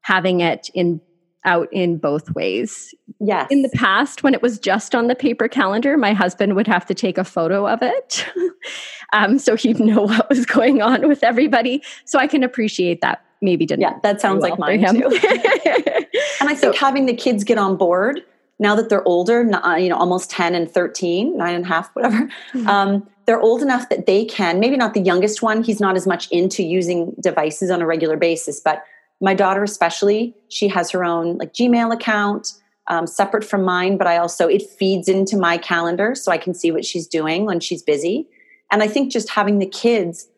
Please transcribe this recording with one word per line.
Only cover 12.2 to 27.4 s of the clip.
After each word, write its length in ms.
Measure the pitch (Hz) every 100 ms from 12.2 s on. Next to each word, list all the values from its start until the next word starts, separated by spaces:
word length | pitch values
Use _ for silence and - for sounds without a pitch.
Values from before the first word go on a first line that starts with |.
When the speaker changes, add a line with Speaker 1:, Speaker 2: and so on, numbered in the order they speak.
| 277
Speaker 1:
can 160 | 294
appreciate 580 | 254 247 214 - 180 170
that 220 | - - _ _
maybe 240 | 196 170 156
didn't 160 | 135
Speaker 2:
Yeah, 160 | 175 -
that 160 | 208 202
sounds 240 | 214 196
Speaker 1:
go 60 | 180
Speaker 2:
like 80 | 175
Speaker 1:
well 80 | 151
for 60 | 208
Speaker 2:
mine 180 | 185 226
Speaker 1:
him. 60 |
Speaker 2:
too. 60 | 269
Speaker 1:
<laughs> 1300 | 220 403 370 - 427 330 - 302 - 320 453 587 -
Speaker 2:
And 80 | 285
I 60 | 285
think 20 |
Speaker 1:
So 140 | 254
Speaker 2:
having 320 | - 277 269 269
the 80 |
kids 300 | 240 - 220
get 140 | 202 220
on 200 | 196 185
board 440 | 180 180 214 285 - _ _ _
now 160 | 208 214
that 140 | 220
they're 180 | 208 -
older, 340 | 175 180 233
n-, 120 | 240
uh, 220 | 185 - 165
you 140 | 185
know, 60 | 165
almost 340 | 180 180 -
ten 240 | - 170 175
and 140 | 165
thirteen, 680 | - 175 - 175 175 247 320
nine 180 | 175 175
and 80 | 180
a 20 |
half, 260 | 165 185 -
whatever, 220 | 240 220 285 - -
Speaker 1:
Mm-hmm. 140 | 262 220
Speaker 2:
um, 400 | 202 196 202 196 _ -
they're 140 | 226
old 220 | 220 240
enough 280 | 277 247 247
that 160 | - 190
they 200 | 196 220
can, 340 | - 180 175
maybe 160 | 226 277
not 180 | 226 214
the 60 |
youngest 400 | 185 180 208 214
one, 220 | 226 220
he's 160 | 233 208
not 160 | 202 185
as 100 | 185
much 220 | 175 -
into 320 | 175 185 -
using 500 | 170 180 175 175 170 -
devices 480 | 185 160